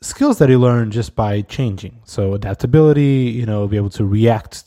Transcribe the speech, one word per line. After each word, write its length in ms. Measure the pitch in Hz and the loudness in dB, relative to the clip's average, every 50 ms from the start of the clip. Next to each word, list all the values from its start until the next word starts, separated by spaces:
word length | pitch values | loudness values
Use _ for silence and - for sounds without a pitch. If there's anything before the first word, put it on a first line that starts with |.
skills 380 | - - - - 269 294 233 - | -16 -16 -6 -2 0 0 2 2
that 100 | 156 131 | 4 4
you 100 | 131 123 | 4 4
learn 320 | 123 123 120 120 113 107 | 4 4 2 2 -2 -2
just 240 | 101 117 107 - - | -4 -6 -6 -6 -4
by 280 | - 110 104 104 104 101 | -4 -4 -2 -2 -4 -4
changing. 580 | _ - - 135 113 98 92 - 98 - - _ | _ -8 -6 -6 -6 -6 -8 -12 -16 -18 -20 _
So 300 | _ - - 101 95 98 | _ -6 -4 -4 -4 -4
adaptability, 960 | 101 101 101 98 - - 120 127 156 156 151 147 147 143 139 135 131 127 120 113 | -4 -6 -6 -8 -4 -2 2 4 4 6 6 4 2 2 2 2 0 0 -2 -4
you 120 | 123 117 | -4 -4
know, 200 | 110 107 104 101 98 | -4 -4 -4 -2 -2
be 80 | 107 | -2
able 140 | 104 101 98 | -2 -2 -4
to 140 | - - 107 | -4 -4 -4
react 600 | 98 101 107 113 113 113 107 - - - - - | -2 0 2 4 2 2 0 -4 -12 -20 -20 -20